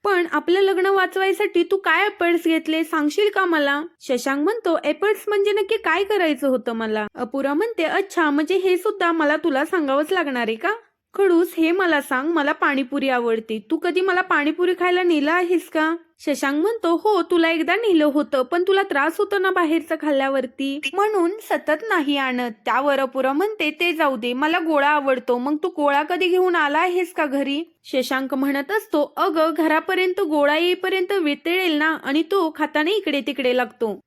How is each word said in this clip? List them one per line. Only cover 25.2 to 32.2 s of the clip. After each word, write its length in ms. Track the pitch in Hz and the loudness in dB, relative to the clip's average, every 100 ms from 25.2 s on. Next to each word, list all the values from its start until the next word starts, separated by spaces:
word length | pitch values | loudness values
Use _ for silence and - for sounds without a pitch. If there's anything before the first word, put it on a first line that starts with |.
| 247 247 | 0 -2
मग 180 | 262 302 | 0 -2
तू 60 | 370 | -4
गोळा 340 | 359 285 285 | 0 0 2
कधी 260 | 302 359 359 | 0 0 2
घेऊन 280 | 370 370 349 | 2 2 2
आला 220 | 294 302 | 2 2
आहेस 340 | 359 359 349 | 0 0 -2
का 140 | - 302 | -2 -2
घरी?" 360 | 277 269 285 330 _ | -2 -2 -4 -6 _
शशांक 500 | - 269 240 262 269 | -4 -4 -2 -2 -2
म्हणत 360 | 269 277 277 277 | -2 0 -2 -2
असतो, 320 | 427 427 311 285 - | -4 0 0 0 0
"अगं, 380 | 359 320 320 311 | 0 2 0 2
घरापर्यंत 640 | 320 311 320 370 370 370 | 2 2 0 0 0 0
गोळा 360 | 349 302 285 311 | 0 2 2 2
येईपर्यंत 560 | 349 370 381 381 370 | 0 0 -2 -2 0
वेतळेल 600 | 403 302 285 330 370 359 | 0 0 -2 -2 0 0
ना 180 | 294 311 311 | 2 0 0
आणि 180 | - 285 | -2 -2